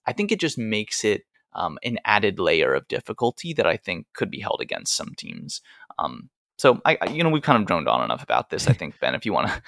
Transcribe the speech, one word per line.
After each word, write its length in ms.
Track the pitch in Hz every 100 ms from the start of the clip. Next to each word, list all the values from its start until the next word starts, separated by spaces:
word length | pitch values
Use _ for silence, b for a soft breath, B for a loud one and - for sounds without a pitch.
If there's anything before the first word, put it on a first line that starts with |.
| -
I 80 |
think 180 | - 208
it 80 | 220
just 160 | 160 -
makes 480 | 113 107 107 -
it, 200 | 107 101 _ _ _
um, 260 | 90 87 76
an 160 | 123 113 -
added 320 | 104 104 92
layer 340 | 85 80 69
of 160 | 67 -
difficulty 640 | - - 110 120 - 170
that 120 | 156 82
I 100 | 104
think 300 | - 87 -
could 160 | - 107
be 100 | -
held 220 | - -
against 340 | - - - -
some 180 | - -
teams. 420 | - 50 - - b b b -
Um, 320 | 73 60 - _ _ -
so 240 | 135 120
I, 140 | - 160
I, 100 | 90
you 120 | 151
know, 80 | 165
we've 100 | 156
kind 220 | 151 123
of 60 | 92
droned 200 | 85 73
on 140 | 62
enough 180 | 57 58
about 300 | - 57 -
this. 160 | - -
I 60 |
think, 260 | 123 78 -
Ben, 160 | 64
if 100 | 65
you 80 | 113
wanna 300 | 73 104 -